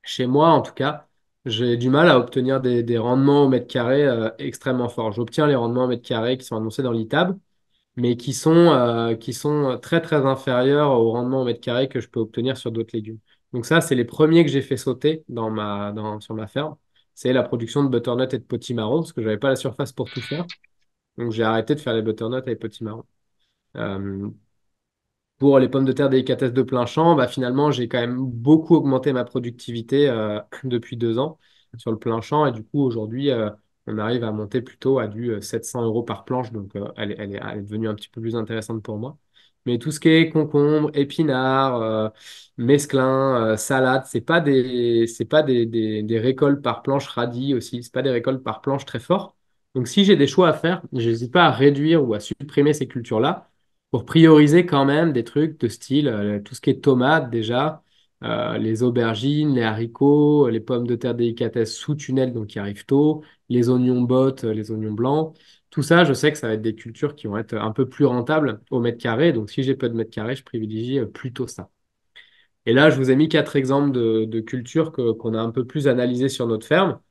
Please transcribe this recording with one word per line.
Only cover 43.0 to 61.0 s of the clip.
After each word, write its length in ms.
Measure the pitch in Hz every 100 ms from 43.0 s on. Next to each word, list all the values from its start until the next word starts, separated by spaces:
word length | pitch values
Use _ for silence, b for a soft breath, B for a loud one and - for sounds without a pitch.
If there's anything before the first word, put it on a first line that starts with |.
| 131 131 135 123 110
euh, 40 | 107
salade, 480 | - 135 131 131 -
c'est 140 | 120
pas 200 | 113 165
des, 640 | 143 135 123 123 120 117 113
c'est 180 | 113
pas 180 | 117 156
des, 240 | 147 123 117
des, 360 | 113 110 107
des 160 | 107 113
récoltes 440 | 120 131 143 143
par 200 | 123 113
planche, 260 | - 135 135
radis 460 | - 120 120 139
aussi, 280 | 127 - 120
c'est 100 | 120
pas 100 | -
des 80 | 143
récoltes 320 | 123 123 131
par 180 | 123 110
planche 240 | - 135
très 160 | - 120
forts. 360 | - 185 190 _ _ _ _
Donc, 140 | 131 120
si 160 | -
j'ai 120 | 202 175
des 100 | 139
choix 200 | - 175
à 40 |
faire, 300 | 151 160 175 -
j'hésite 400 | 131 113 113 120
pas 140 | 175 165
à 40 |
réduire 540 | 117 139 139 151 165 131
ou 80 |
à 60 | 104
supprimer 540 | - - 143 - 147
ces 140 | 147 127
cultures-là 600 | 123 117 110 139 185 _ _ _ _ _
pour 140 | 123 -
prioriser 600 | 165 165 156 151 165 175
quand 180 | 143
même 280 | 139 147 165
des 120 | 127
trucs 360 | 113 147 160 156
de 80 | 117
style, 400 | - - 135 147
euh, 320 | 107 104 104
tout 140 | 104
ce 60 | 123
qui 100 | -
est 120 | -
tomates 480 | 143 127 127 160 131
déjà, 520 | 117 107 123 151 156 _ _ _ _
euh, 320 | 117 113 117 110
les 240 | 110 110
aubergines, 720 | 123 120 117 104 135 147 151
les 80 | 127
haricots, 840 | 113 107 117 117 139 147 147 147 131
les 120 | 113
pommes 260 | 104 123 120
de 80 |
terre 180 | 117